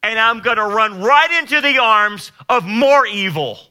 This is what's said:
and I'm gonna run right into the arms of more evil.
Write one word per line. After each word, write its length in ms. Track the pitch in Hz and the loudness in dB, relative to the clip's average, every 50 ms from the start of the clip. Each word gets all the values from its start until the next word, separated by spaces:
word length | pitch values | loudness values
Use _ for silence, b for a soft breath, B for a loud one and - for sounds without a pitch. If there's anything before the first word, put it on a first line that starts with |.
and 160 | - 208 226 220 | -4 -4 -2 0
I'm 220 | 220 226 233 226 | 0 0 0 0
gonna 280 | 202 233 233 214 214 208 | -2 -2 -2 0 -2 -2
run 340 | 202 208 220 214 208 185 | 0 0 -2 -2 -2 -4
right 300 | 185 226 277 294 311 330 | 0 2 4 4 4 2
into 300 | 339 339 320 247 277 302 | 0 -2 -2 -2 -2 0
the 180 | 262 285 277 262 | 0 0 0 2
arms 520 | 247 226 220 208 208 208 208 196 - - B B B B | 2 2 2 2 2 0 -4 -6 -16 -18 B B B B
of 140 | 247 247 185 | -2 -2 -2
more 400 | 175 208 226 277 277 277 285 262 | -2 -2 0 2 4 4 4 2
evil. 540 | 214 208 202 196 190 160 156 147 123 104 - - _ | 0 -2 -6 -4 -4 -4 -4 -6 -6 -8 -12 -18 _